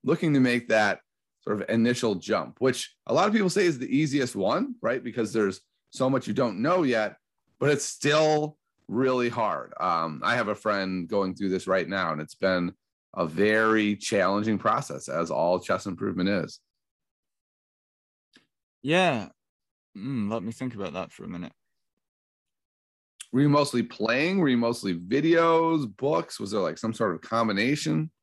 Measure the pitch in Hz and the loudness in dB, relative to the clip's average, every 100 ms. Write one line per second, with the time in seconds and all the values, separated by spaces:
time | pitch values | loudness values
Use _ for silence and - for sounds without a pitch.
0 | 127 170 165 143 127 120 117 110 104 90 | 0 2 4 4 4 2 2 2 4 0
1 | _ _ _ _ - 104 - 113 117 120 | _ _ _ _ -4 -4 0 2 2 2
2 | 117 95 - 101 62 - 131 127 - _ | 0 -2 -2 -2 -2 -2 0 0 -8 _
3 | - 131 208 214 185 190 180 131 123 135 | -2 2 2 2 2 2 2 0 0 0
4 | 156 139 123 98 95 156 277 240 113 127 | 2 0 -2 -2 0 0 -2 -4 -4 -4
5 | 120 117 107 110 101 92 _ _ _ - | -4 -4 -2 0 0 -2 _ _ _ -2
6 | 131 131 - 107 123 95 139 185 143 113 | 0 0 0 0 0 0 0 2 2 2
7 | 107 - _ _ _ _ 139 147 - - | 0 -6 _ _ _ _ 0 0 -2 -2
8 | 143 151 156 151 151 - _ _ - 110 | 2 4 4 2 -2 -8 _ _ -6 0
9 | 131 127 120 113 107 76 53 - 90 82 | 2 2 0 0 -2 -4 -8 -4 -2 0
10 | 82 76 101 120 104 101 110 101 95 92 | -2 -4 -2 0 -2 -2 -2 -2 -2 -4
11 | 82 104 92 90 98 92 95 92 85 98 | -2 -2 -2 -2 -2 -2 0 0 0 -2
12 | 87 76 76 - 95 92 87 - _ _ | -2 -4 -8 -2 0 0 -2 -6 _ _
13 | _ - 82 80 104 110 110 110 104 104 | _ -6 -4 0 2 4 4 2 0 -2
14 | - 104 92 101 107 104 110 117 - 71 | -2 0 2 0 0 0 0 -2 -4 -12
15 | - 73 82 64 85 90 - 95 101 82 | -6 -4 -2 0 0 0 0 -4 -4 -6
16 | 110 82 98 101 78 - _ _ _ _ | -4 -2 0 0 -4 -10 _ _ _ _
17 | _ _ _ _ _ _ _ _ _ _ | _ _ _ _ _ _ _ _ _ _
18 | _ _ _ _ _ _ _ _ 135 170 | _ _ _ _ _ _ _ _ 0 2
19 | 180 120 90 _ _ _ _ _ _ 101 | 2 0 -6 _ _ _ _ _ _ -12
20 | 120 131 101 113 95 113 131 117 92 85 | -6 -4 -2 -4 -6 -8 -10 -8 -8 -8
21 | 85 - 90 87 80 _ _ _ _ _ | -10 -12 -12 -12 -12 _ _ _ _ _
22 | _ _ _ _ _ _ _ _ _ _ | _ _ _ _ _ _ _ _ _ _
23 | _ _ - 123 147 143 143 120 - - | _ _ -4 2 4 4 4 0 -2 -4
24 | 110 123 165 196 151 120 117 120 98 85 | 0 2 2 2 4 4 2 0 -4 -4
25 | 90 135 160 165 165 165 165 160 123 101 | -2 0 4 4 6 4 2 0 -2 -4
26 | 131 160 - - 101 104 85 - 113 120 | -2 -2 -4 -10 -4 -2 -2 -2 -6 -2
27 | 110 82 - 113 113 98 120 147 - 160 | -2 -2 -4 0 0 2 0 0 0 -2
28 | 156 _ | -4 _